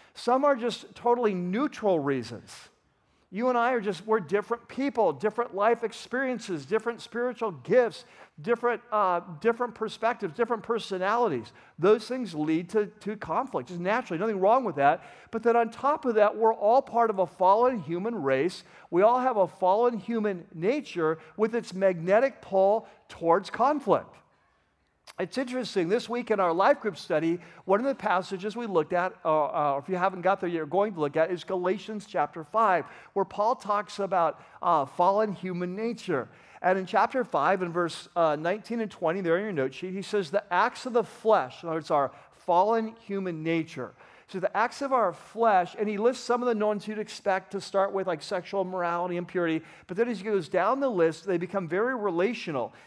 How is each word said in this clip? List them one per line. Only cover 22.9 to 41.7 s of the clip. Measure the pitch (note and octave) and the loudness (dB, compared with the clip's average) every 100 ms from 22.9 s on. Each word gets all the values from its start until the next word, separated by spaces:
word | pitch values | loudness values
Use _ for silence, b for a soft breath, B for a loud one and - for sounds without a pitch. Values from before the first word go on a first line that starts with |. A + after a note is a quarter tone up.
| B - | B -20
towards | - E3 F3 - | -2 2 2 2
conflict. | - B3+ D4+ G#3+ C#3 F2 - _ _ _ _ _ _ _ _ - - | 0 2 2 2 2 0 -16 _ _ _ _ _ _ _ _ -14 -8
It's | F3+ B3+ | -6 -4
interesting, | B3+ B3+ A3 G3 E3+ | -6 -6 -4 -2 0
this | A#3 - | 0 -2
week | B3 A#3+ | -6 -2
in | G#3 | 0
our | F3+ | 2
life | E3 G#3+ C#4+ | 4 4 2
group | G#3+ D#3+ | -2 -8
study, | - D#3+ E3 F3 B B - | -2 0 0 -2 B B 0
one | G3 | 2
of | C4+ | 2
the | C4+ | -2
passages | G#3 F#3 F3+ F#3+ G#3 A3 | 0 0 -2 -6 -6 -6
we | A#3 | 0
looked | E3+ D3+ | 0 2
at, | F3 F#3 - E3 | 0 -2 -4 0
uh, | D#3 D3 | 2 2
uh, | E3 D3 C#3 | 0 0 -2
if | C#3 | -4
you | F3+ | -2
haven't | F#3+ F#3 | -2 0
got | F3 G3 | 0 0
there | F3+ | -2
yet, | E3+ | -4
you're | D3+ | -2
going | F3+ G#3+ | 0 0
to | E3+ | 0
look | D3 D#3 | -2 2
at, | E3 | 0
is | F3+ | -2
Galatians | - F#3+ F3+ G3+ - G#3+ - | -4 -2 -2 -2 -6 -12 -4
chapter | F3+ D3 - | -2 -2 -4
five, | - A3 A3 F3 - B B | -4 2 4 2 -2 B B
where | G3 F#3+ | -4 -2
Paul | - G#3 B3+ | 0 0 -2
talks | G3+ G3+ G3+ - | -2 -4 -4 -6
about, | G3 F#3 D#3+ - B B | -2 2 2 -2 B B
uh, | F3+ D#3+ C3+ | 2 2 2
fallen | - F3+ G3+ A3 | 2 2 2 0
human | F#3 F#3 F3 F3+ F#3+ | -4 -8 -6 -6 -6
nature. | A3+ A3+ - C#3+ G#2+ B B B | -6 -6 -4 -4 -4 B B B
And | F3 F#3+ | 0 0
in | F#3 | 2
chapter | G#3 A#3 C4 | 2 2 0
five, | A#3 D3+ D3+ F#3+ | -2 0 2 2
in | F3+ | 0
verse, | E3+ E3+ - - F3 | -2 -4 -6 -6 0
uh, | D#3+ D3+ | 0 0
nineteen | E3 G#3 G3 A#3 | -2 -4 -6 -6
and | G#3+ | -6
twenty, | - E3 F#3 | -2 -2 0
there | E3+ E3+ | 0 0
in | |
your | G#3+ | 0
note | E3 C3 | -2 -2
sheet, | - F#3 | -4 -8
he | F#3+ | -8
says, | F#3 G#3 D#3+ | -4 -4 -2
"The | G3 - | -4 0
acts | F3+ A3+ - B3+ | 0 0 -2 -2
of | |
the | A#3 F#3 | -2 -2
flesh," | - A3 G3+ B2+ - | -2 2 2 2 -8
in | |
other | E3+ | -6